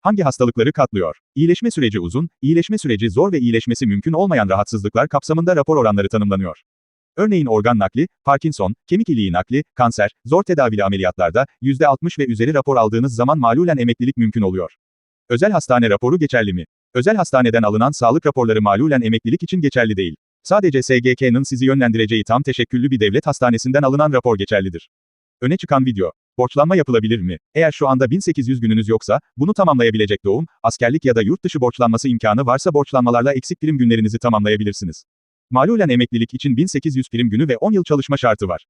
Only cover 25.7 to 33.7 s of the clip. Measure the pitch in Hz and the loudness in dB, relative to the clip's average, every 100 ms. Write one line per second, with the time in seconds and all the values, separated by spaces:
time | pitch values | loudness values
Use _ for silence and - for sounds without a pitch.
25.7 | 139 131 104 87 - _ - 123 - 151 | 0 0 -2 -4 -6 _ -4 -2 0 2
26.7 | 185 143 117 107 113 90 85 _ 151 160 | 2 2 0 0 -2 -4 -8 _ 0 0
27.7 | - 143 131 127 165 190 151 120 131 113 | 0 0 2 2 0 -2 -2 -2 -2 0
28.7 | 110 107 110 - 117 _ - 151 214 185 | 0 0 -2 0 -2 _ -4 -2 0 2
29.7 | 139 117 110 107 101 98 104 165 _ 117 | 2 2 0 -2 -2 -2 -2 -4 _ -4
30.7 | - 120 151 135 117 104 180 185 151 123 | -2 -2 0 0 2 0 -2 -4 -2 -2
31.7 | - 120 113 139 117 113 107 131 131 190 | 0 0 0 0 0 0 0 0 0 2
32.7 | 147 139 135 120 120 127 135 - 180 156 | 0 0 0 2 2 2 -2 -4 -6 -2